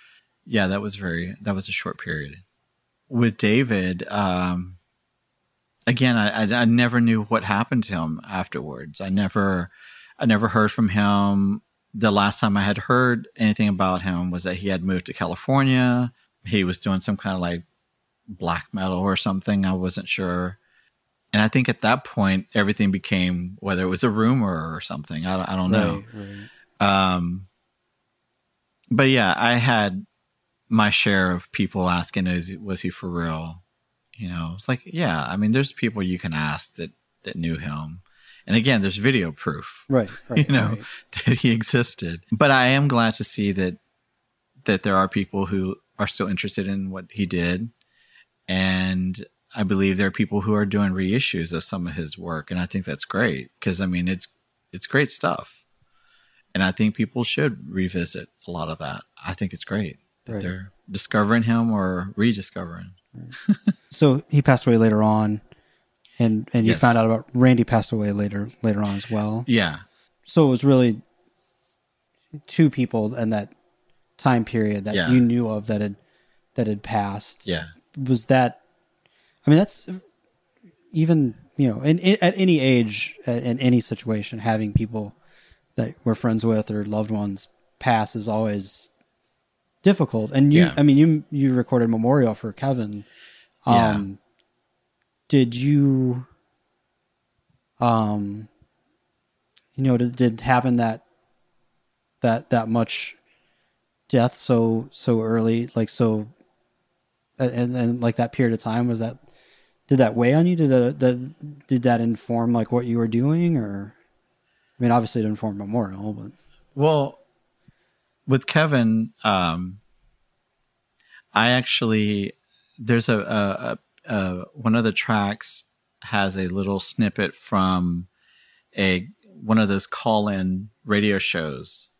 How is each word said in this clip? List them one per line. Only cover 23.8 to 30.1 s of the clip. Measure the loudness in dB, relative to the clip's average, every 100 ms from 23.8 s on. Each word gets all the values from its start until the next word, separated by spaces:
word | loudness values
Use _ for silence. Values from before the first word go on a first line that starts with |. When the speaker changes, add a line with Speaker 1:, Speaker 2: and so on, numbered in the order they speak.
Speaker 1:
it | -2
was | 0
a | 0
rumor | 2 2 2 0 -2 -6
or | -8
something, | -10 -12 -10 -8 -4
I, | -4 -4
I | -2
don't | 0
know. | 2 0 -2 -10
Speaker 2:
Right, | -16 -14 -16 -18 _ _ -2
right. | 2 4 2 0
Speaker 1:
Um, | -2 -6 -10 _ _ _ _ _ _ _ _ _ _ _ _ _ -4
but | 2 4
yeah, | 4 2 2
I | 2
had | 2 2 2 2 -2 -10